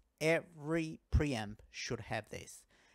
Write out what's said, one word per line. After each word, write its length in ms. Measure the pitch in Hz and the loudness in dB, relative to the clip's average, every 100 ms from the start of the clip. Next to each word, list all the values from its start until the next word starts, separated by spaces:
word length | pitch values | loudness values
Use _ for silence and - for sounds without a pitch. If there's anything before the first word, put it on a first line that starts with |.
| _ - | _ 0
every 800 | 156 165 - 160 143 165 160 160 _ | 4 4 0 -8 -2 0 0 -6 _
preamp 460 | - 151 117 104 107 - | 2 4 0 -2 -8 -14
should 300 | - - 113 | -10 -6 -4
have 280 | - 110 - | -2 -4 -4
this. 340 | 92 - - - _ _ | -12 -14 -18 -20 _ _